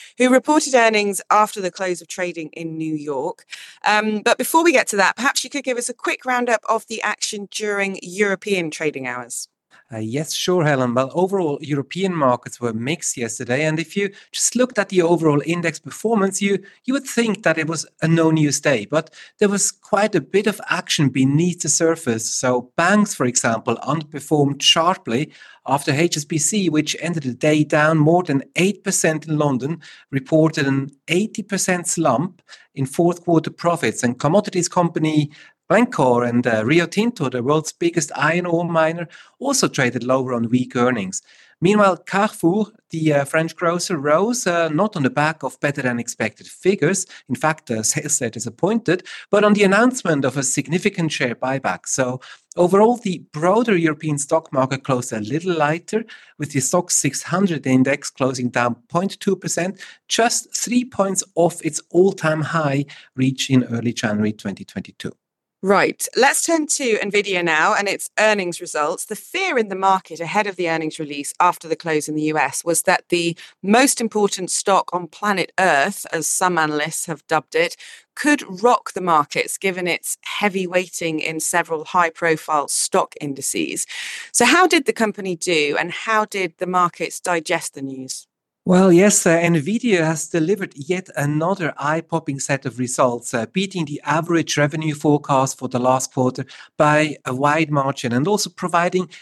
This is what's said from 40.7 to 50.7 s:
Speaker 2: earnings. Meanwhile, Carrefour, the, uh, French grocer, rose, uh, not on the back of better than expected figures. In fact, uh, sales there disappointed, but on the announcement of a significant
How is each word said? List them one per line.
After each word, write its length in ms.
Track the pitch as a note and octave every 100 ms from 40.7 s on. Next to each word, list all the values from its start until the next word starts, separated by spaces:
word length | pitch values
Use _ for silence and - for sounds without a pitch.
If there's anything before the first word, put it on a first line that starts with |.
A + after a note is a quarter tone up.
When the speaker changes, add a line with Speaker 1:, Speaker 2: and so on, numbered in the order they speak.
| B2+
Speaker 2:
earnings. 440 | - B2+ F#3+ - - - _ _
Meanwhile, 380 | E3+ G#3 G3 F3
Carrefour, 720 | - F#3 G#3 - E3 G3+ G#3 - _
the, 200 | E3 D#3
uh, 140 | C#3+ C#3
French 280 | D#3+ D#3+
grocer, 440 | - E3+ F3 - E3
rose, 500 | C#3+ D#3 G#3 A#3+ F#3
uh, 220 | E3+ E3
not 260 | D3+ G#3 E3+
on 80 |
the 60 | B2+
back 340 | C#3+ D3+ D#3+
of 160 | C3 -
better 220 | D3 D3
than 180 | B2+ A#2+
expected 480 | A#2 - A2+ - -
figures. 580 | - F3+ G3+ D3 F#3+ - - -
In 80 | B2
fact, 340 | D#3 D#3 -
uh, 140 | A2+
sales 340 | G#2+ D3+ D3 -
there 120 | A#2+
disappointed, 760 | A#2 A2+ - F3 A3+ - F3+ - - -
but 140 | G3+
on 120 | G#3 G#3
the 100 | G3
announcement 580 | G3 B3+ B3+ F3+ D3
of 140 | C3+ C#3
a 60 |
significant 680 | C3 - -